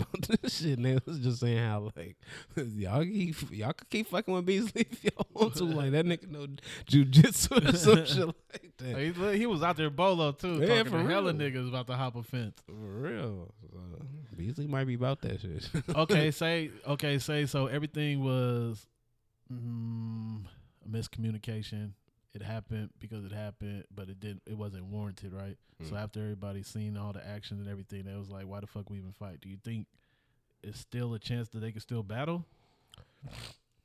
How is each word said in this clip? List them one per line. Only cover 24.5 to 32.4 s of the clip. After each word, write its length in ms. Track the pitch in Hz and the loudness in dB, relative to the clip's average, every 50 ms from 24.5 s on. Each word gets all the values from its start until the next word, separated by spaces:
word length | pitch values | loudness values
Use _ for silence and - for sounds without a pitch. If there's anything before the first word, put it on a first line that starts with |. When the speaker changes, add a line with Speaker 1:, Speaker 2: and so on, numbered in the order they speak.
| 107 | -8
Speaker 2:
wasn't 280 | 104 107 101 95 92 90 | -8 -8 -8 -8 -10 -10
warranted, 480 | 95 104 107 104 101 92 - 98 92 92 | -8 -6 -6 -6 -6 -8 -10 -12 -10 -10
right? 240 | 98 98 98 87 - _ _ _ - 80 | -10 -10 -10 -12 -14 _ _ _ -14 -10
So 120 | 78 80 | -8 -6
Speaker 1:
Mm. 80 | 101 107 | -6 -6
Speaker 2:
after 160 | 104 - 107 | -6 -6 -6
everybody 400 | 107 107 107 95 101 101 98 98 98 | -6 -6 -6 -6 -8 -8 -8 -8 -10
seen 340 | - - 110 107 104 104 | -8 -8 -6 -4 -4 -4
all 160 | 104 101 104 98 | -4 -6 -6 -8
the 120 | 101 - | -10 -10
action 340 | 101 104 104 - - 104 101 | -10 -12 -12 -10 -8 -8 -8
and 80 | 101 101 | -6 -8
everything, 340 | 101 98 95 - 101 98 95 | -8 -10 -10 -10 -10 -10 -10
they 120 | 98 98 | -8 -8
was 140 | 101 98 98 | -8 -10 -10
like, 160 | 98 95 95 | -10 -10 -10
"Why 120 | 92 98 101 | -10 -10 -10
the 80 | 104 | -10
fuck 220 | - - 107 98 - | -10 -10 -10 -10 -8
we 80 | 104 | -10
even 140 | 98 92 92 95 | -10 -10 -12 -12
fight?" 280 | - 104 98 85 69 | -12 -12 -12 -12 -12
Do 80 | - 95 | -14 -14
you 80 | 98 98 - | -14 -12 -8
think 240 | 117 117 110 98 - _ _ _ _ _ _ _ _ _ _ _ _ _ _ - | -6 -6 -6 -8 -10 _ _ _ _ _ _ _ _ _ _ _ _ _ _ -14
it's 160 | 107 104 - | -14 -12 -12
still 340 | - - - 120 123 117 117 | -12 -8 -6 -4 -4 -4 -4
a 60 | 104 | -6
chance 300 | - - 120 120 113 - | -4 -4 -4 -4 -4 -6
that 100 | - 110 | -8 -8
they 120 | 110 113 | -8 -8
could 100 | 104 107 | -8 -10
still 220 | - - 123 117 104 | -8 -6 -4 -4 -4
battle? 420 | 98 107 120 147 160 170 175 | -4 -4 -4 -2 -2 -4 -4